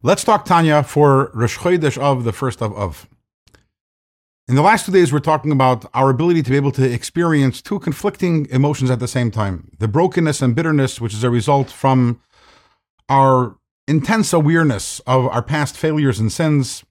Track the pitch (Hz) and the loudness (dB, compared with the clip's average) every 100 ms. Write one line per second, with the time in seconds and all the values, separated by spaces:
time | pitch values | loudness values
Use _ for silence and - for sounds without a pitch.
0 | 120 196 - 208 - 170 165 151 135 147 | 0 0 2 0 2 2 4 2 2 2
1 | 147 135 135 110 117 - 180 180 151 - | 4 4 0 -2 -4 -2 0 0 0 0
2 | 143 131 117 - 131 - 110 104 98 71 | -2 0 -2 -4 -6 -4 -8 -6 -8 -8
3 | - _ _ _ _ _ _ _ _ _ | -20 _ _ _ _ _ _ _ _ _
4 | _ _ _ _ - 131 170 226 - 185 | _ _ _ _ -2 2 4 2 2 2
5 | 170 147 160 156 151 143 131 123 - 131 | 4 2 0 -2 0 2 2 0 -4 0
6 | 135 127 170 170 123 139 143 - 131 120 | 0 2 2 0 2 0 0 0 -2 -2
7 | - - 170 151 135 - - 202 - 135 | -6 -2 0 2 2 -2 -8 -6 -4 -4
8 | 202 196 180 165 143 127 143 151 131 123 | -6 -4 -2 -2 -2 0 0 0 -2 -2
9 | 120 131 120 110 101 90 - - 110 107 | -4 -4 -4 -2 -4 -6 -12 -8 -2 0
10 | 180 185 160 139 131 113 165 151 131 - | 0 0 -2 0 0 0 0 0 0 -4
11 | 117 107 123 120 107 139 135 - 135 131 | -8 -4 -2 0 0 0 -2 -4 0 2
12 | 120 120 _ _ _ _ _ _ _ _ | 2 -2 _ _ _ _ _ _ _ _
13 | - 135 135 131 123 - _ _ - 151 | -2 2 4 2 0 -8 _ _ -2 -2
14 | - 220 202 170 147 165 160 104 - - | 0 -2 0 0 2 2 2 -2 -8 -12
15 | - 131 127 117 - 147 143 - 160 151 | -2 0 0 -4 -4 -4 -4 -4 -4 0
16 | 143 104 110 - 160 147 127 - _ | 0 0 -2 -2 0 0 -2 -8 _